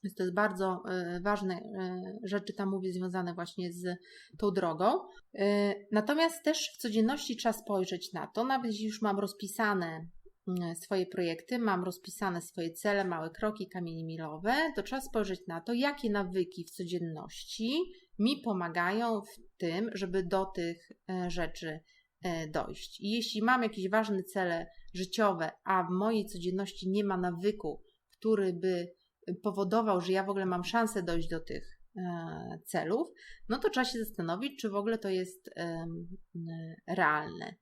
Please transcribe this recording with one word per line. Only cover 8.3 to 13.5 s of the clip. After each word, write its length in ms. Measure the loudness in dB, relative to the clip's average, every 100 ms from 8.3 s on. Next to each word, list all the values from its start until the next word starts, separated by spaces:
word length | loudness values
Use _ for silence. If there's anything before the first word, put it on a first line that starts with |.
| 0
nawet 280 | 2 2 0
jeśli 140 | -2 -4
już 160 | 0
mam 180 | 2 2
rozpisane, 880 | 0 -4 -10 0 2 2 0 -4 -10 -14 -20 _ -4
mm, 280 | -2 -2 -4
swoje 300 | -2 0 0
projekty, 540 | 0 0 0 -2 0
mam 240 | 2 2
rozpisane 580 | 0 -4 -12 -4 -2 -2
swoje 300 | -6 -6 -6
cele, 340 | -2 2 2 2
małe 240 | 0 -4
kroki, 380 | -2 -2